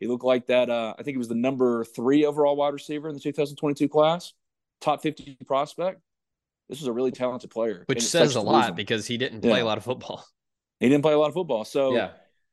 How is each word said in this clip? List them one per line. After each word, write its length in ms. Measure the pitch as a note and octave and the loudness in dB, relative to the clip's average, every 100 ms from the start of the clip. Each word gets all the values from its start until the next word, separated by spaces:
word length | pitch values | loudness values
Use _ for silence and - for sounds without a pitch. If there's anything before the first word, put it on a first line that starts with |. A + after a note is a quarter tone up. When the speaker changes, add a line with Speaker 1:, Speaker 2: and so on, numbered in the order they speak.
Speaker 1:
He 60 | A2+ | -4
looked 180 | B2 | -2
like 220 | B2+ B2+ - | 2 0 2
that, 240 | B2 A#2+ | 0 2
uh, 240 | A#2+ A2 - | -2 -4 -8
I 40 | |
think 120 | D3 | -8
he 40 | C3 | -6
was 100 | A#2 | -4
the 60 | |
number 500 | A#2 B2+ C3+ B2+ A#2 | -2 -2 2 2 0
three 400 | A2+ - A#2+ D3 | -4 -4 2 4
overall 320 | D3 D3 C#3+ C#3+ | 2 2 2 2
wide 160 | C#3+ | -2
receiver 360 | C#3+ - D3+ D#3 | -4 -8 -10 -8
in 60 | |
the 60 | C#3+ | -8
two 120 | D3+ | -6
thousand 240 | C#3+ D3 C#3+ | -4 -4 -4
twenty-two 320 | D3+ C#3+ C#3+ | -4 0 2
class, 440 | D3+ D#3 F3 - _ _ _ _ - | 4 4 2 -6 _ _ _ _ -6
top 220 | D#3 D3 | -2 -2
fifty 340 | D#3+ C#3 - C3+ - | -2 -8 -14 -14 -4
prospect. 540 | C3+ D3 - F3+ F#3 _ _ _ _ _ _ - | -2 -2 -4 -6 -6 _ _ _ _ _ _ -16
This 120 | C#3+ | -8
is 60 | C3+ | -4
a 60 | |
really 200 | A#2 C3 | -2 -2
talented 380 | B2 B2+ B2 - | -2 -4 -6 -8
player. 340 | A2+ A2+ F2+ - | -4 -4 -4 -4
Speaker 2:
Which 120 | C3+ | -2
Speaker 1:
And 60 | |
it 20 | A#2 | 0
Speaker 2:
says 240 | E3+ D3+ | 4 4
Speaker 1:
sucks 40 | A#2+ | 4
Speaker 2:
a 40 | |
Speaker 1:
to 0 | |
Speaker 2:
lot 160 | G#2 C#3 | 2 2
Speaker 1:
lose 100 | A#2+ | 2
him. 40 | |
Speaker 2:
because 320 | F2+ G2+ A2+ G#2 | -2 -4 -4 -4
he 100 | A#2+ | -4
didn't 240 | C3 A2 | -6 -2
play 180 | A#2+ B2 | 2 2
Speaker 1:
Yeah. 40 | |
Speaker 2:
a 20 | |
lot 140 | A2+ G#2+ | 2 -2
of 60 | |
football. 400 | A#2+ B2+ - - - _ _ _ _ - | -4 -8 -8 -14 -16 _ _ _ _ 0
Speaker 1:
He 80 | A#2+ | 4
didn't 140 | C#3+ | 4
play 100 | D#3 | 4
a 40 | D3+ | 4
lot 100 | D3+ | 2
of 60 | |
football. 300 | D#3 E3+ A2+ | 0 -2 -4
So 300 | G#2+ C#3+ C3+ | -2 0 2
Speaker 2:
Yeah. 160 | A#2+ F2+ - _ _ _ | 2 -2 -8 _ _ _